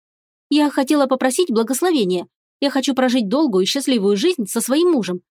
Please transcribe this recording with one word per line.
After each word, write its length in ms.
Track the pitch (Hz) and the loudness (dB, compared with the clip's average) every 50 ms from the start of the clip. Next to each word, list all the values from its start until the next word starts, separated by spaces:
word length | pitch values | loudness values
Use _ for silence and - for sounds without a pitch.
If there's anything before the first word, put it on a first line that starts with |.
| _ _ _ _ _ _ _ _ _ _ | _ _ _ _ _ _ _ _ _ _
«Я 180 | 285 302 294 294 | 0 2 2 2
хотела 380 | - 294 269 262 311 294 277 | 0 -2 0 2 2 2 2
попросить 420 | 262 262 254 254 262 254 - 359 - | 2 0 0 0 -2 0 0 0 0
благословения. 800 | 226 220 226 220 262 247 339 370 339 277 208 180 180 175 - - _ _ _ _ _ _ | 0 -2 0 0 -2 -2 0 0 2 2 0 0 0 -2 -4 -8 _ _ _ _ _ _
Я 80 | 277 285 | -4 -2
хочу 240 | - 277 262 285 262 | -2 -2 -2 0 0
прожить 360 | 269 254 254 233 262 220 185 | 0 0 0 0 0 0 0
долгую 340 | 220 285 320 262 190 185 190 | 0 0 0 0 0 0 0
и 40 | |
счастливую 500 | 190 - 277 262 285 254 226 190 202 202 | 0 -2 -4 -2 0 0 2 2 2 0
жизнь 280 | 196 233 359 370 - 214 | 2 0 0 0 -2 -6
со 160 | - - 226 | -6 -4 -6
своим 300 | - - 262 311 349 359 | -2 0 0 2 2 2
мужем. 320 | 339 254 190 180 180 180 - _ | 2 0 0 -4 -6 -8 -10 _